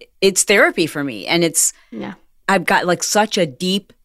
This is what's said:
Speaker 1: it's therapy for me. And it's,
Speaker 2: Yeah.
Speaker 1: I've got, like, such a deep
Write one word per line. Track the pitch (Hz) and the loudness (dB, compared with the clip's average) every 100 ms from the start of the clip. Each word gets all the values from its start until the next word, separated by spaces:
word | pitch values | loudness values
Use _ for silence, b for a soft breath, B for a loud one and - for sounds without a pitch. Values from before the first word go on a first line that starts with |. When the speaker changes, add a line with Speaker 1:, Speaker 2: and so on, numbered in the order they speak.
| - _ | -12 _
Speaker 1:
it's | 190 185 | 0 0
therapy | - 202 330 190 156 | 2 4 4 2 -4
for | 151 | -4
me. | 139 107 - | -8 -8 -2
And | 170 | 0
it's, | 170 156 - b b | 0 0 -2 b b
Speaker 2:
Yeah. | 220 208 190 _ _ - | -14 -14 -14 _ _ -2
Speaker 1:
I've | 196 165 | 0 2
got, | 190 180 | 0 0
like, | 175 | -2
such | - 208 214 - | 0 0 2 0
a | 165 | -2
deep | 127 185 196 - _ | -2 -4 -4 -6 _